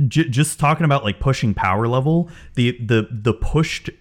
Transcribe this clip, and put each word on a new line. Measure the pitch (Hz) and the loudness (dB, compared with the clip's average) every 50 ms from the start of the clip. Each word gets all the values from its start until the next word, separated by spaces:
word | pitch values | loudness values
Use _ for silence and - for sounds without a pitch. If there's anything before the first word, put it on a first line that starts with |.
| 143 113 | -2 0
j-, | - 151 160 160 | 2 0 0 0
just | 110 135 147 - - - | 2 0 0 0 0 0
talking | 156 143 160 156 170 | 0 0 2 2 2
about, | 151 139 139 - | 2 2 2 0
like, | 104 98 - | -2 -4 -2
pushing | - 139 131 - 135 110 98 | -2 -2 -2 0 0 -2 -2
power | - 104 92 92 104 117 117 | 0 0 0 0 0 0 0
level, | 123 131 131 156 165 170 170 170 - - - - - | 0 0 0 2 2 0 0 -2 -8 -20 -20 -10 -2
the, | 131 120 123 123 - 117 | 0 0 0 0 -4 -2
the, | 107 120 110 107 - | 0 2 2 2 0
the | 117 107 107 120 104 | -8 -4 -2 -2 0
pushed | - - - - 151 165 - - - - - - _ | 0 -2 -2 0 0 0 -2 -4 -10 -10 -14 -16 _